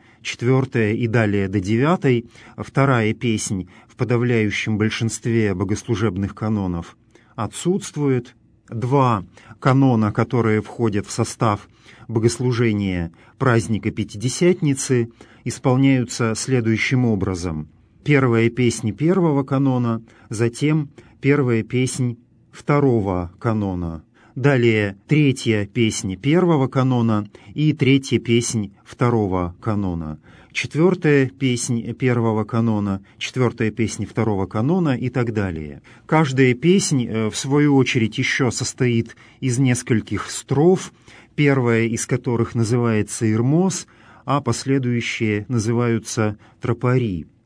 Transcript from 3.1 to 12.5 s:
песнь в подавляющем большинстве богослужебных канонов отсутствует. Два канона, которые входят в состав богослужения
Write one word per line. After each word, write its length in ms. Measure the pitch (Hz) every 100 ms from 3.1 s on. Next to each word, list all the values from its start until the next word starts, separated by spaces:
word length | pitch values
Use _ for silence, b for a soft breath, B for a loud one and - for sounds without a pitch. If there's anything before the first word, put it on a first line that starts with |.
песнь 560 | 110 123 107 - 98 87 B B
в 80 | -
подавляющем 840 | 117 120 120 120 107 98 - 107
большинстве 760 | 107 - 117 - - 117 107
богослужебных 840 | 90 98 107 - 113 110 92 98 -
канонов 600 | 107 107 92 85 85 - _ b b -
отсутствует. 1000 | 104 - 170 196 202 - 143 131 120 - _ _ -
Два 560 | 117 120 139 127 107 87 B B B
канона, 520 | 143 135 135 117 107
которые 500 | 107 113 127 113 107
входят 440 | 104 - 117 101 95
в 60 |
состав 560 | - 113 - 120 101 - B B B B
богослужения 1040 | 113 113 - 127